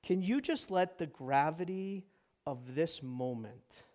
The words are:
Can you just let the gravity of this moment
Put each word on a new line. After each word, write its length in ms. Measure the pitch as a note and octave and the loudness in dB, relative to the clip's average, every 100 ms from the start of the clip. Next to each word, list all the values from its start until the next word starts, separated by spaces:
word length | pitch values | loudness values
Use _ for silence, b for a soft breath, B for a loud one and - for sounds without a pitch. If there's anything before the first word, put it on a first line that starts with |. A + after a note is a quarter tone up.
Can 180 | - F#3 | 2 2
you 180 | F#3 C4+ | 4 0
just 320 | C4 D4+ - | 2 -2 2
let 260 | F#3 F#3 - | 2 2 0
the 100 | D#3+ | -8
gravity 960 | - C3 C#3 D3 D#3+ F3+ F#3+ F#3+ G3 F#3+ b b b - | -6 2 4 4 0 -4 -4 -4 -6 -10 b b b -8
of 300 | B2+ B2+ C3 | -6 -4 0
this 280 | E3 - | 0 0
moment 800 | C3 B2 B2+ A#2+ G#2+ - _ - - | -6 -4 -2 -4 -8 -14 _ -20 -20